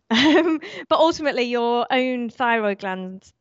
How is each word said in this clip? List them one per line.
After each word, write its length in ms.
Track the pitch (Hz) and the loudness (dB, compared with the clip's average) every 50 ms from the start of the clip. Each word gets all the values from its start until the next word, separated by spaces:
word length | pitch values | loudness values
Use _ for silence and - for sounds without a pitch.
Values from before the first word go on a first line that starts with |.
| _ - | _ -2
Um, 460 | 226 226 269 311 294 339 330 349 320 302 - - - - - - | 0 2 4 4 4 4 4 2 0 -2 -4 -10 -14 -12 -2 0
but 100 | 320 294 | 2 4
ultimately, 460 | 311 330 330 - 302 277 - 254 247 | 4 4 2 0 -2 -2 -2 -2 -2
your 420 | 240 240 240 233 233 240 240 226 - | -2 -2 -2 0 0 0 -2 -2 0
own 420 | 262 254 254 254 254 247 240 220 | 0 0 0 0 -2 -4 -6 -8
thyroid 500 | - - 254 233 233 226 214 202 196 196 | -6 -4 -2 0 0 0 0 -2 -2 -4
gland 500 | 202 190 185 185 185 185 190 190 _ - _ _ | -6 -8 -6 -6 -8 -10 -12 -16 _ -20 _ _